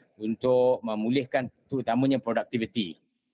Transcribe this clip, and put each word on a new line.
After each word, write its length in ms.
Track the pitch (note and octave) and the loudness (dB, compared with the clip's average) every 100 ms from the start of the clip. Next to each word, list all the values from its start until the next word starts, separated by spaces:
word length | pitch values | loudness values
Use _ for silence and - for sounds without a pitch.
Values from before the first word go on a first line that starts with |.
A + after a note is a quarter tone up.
| _ - | _ -8
untuk 640 | A2 A2+ B2+ B2+ B2+ B2+ | -6 -2 2 4 4 2
memulihkan 640 | A2+ G#2+ A2 C3+ B2+ C#3 A#2+ - - | -2 -4 0 0 0 -4 -4 -12 -8
terutamanya 480 | C3+ A#2 A#2+ C3+ C3 | -6 0 2 2 0
produktiviti. 800 | A#2 A2+ G#2+ A#2+ A2+ A#2 F#2 D#2 _ _ _ | 0 -2 -2 -4 -4 -4 -4 -6 _ _ _